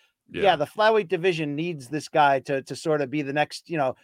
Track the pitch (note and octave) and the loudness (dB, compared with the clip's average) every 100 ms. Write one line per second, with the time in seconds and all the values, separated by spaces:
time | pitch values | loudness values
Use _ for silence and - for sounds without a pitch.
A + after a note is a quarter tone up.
0 | _ _ _ F3 F#3+ D#3+ C#3+ - G#3+ A3 | _ _ _ 0 2 2 0 2 4 4
1 | E3+ F3+ F#3 E3 D3+ C#3+ E3+ D#3 B2 D3 | 0 0 0 0 -4 -4 -6 -8 -8 -8
2 | - D#3+ C#3+ C#3 C3 C#3 C3 C3+ E3 D3+ | -2 2 4 2 0 -6 -6 -8 -2 -2
3 | C#3 D3 C#3 D3 D3 - - E3 C3 - | -2 -4 -4 -2 -2 -4 -8 -2 -2 -4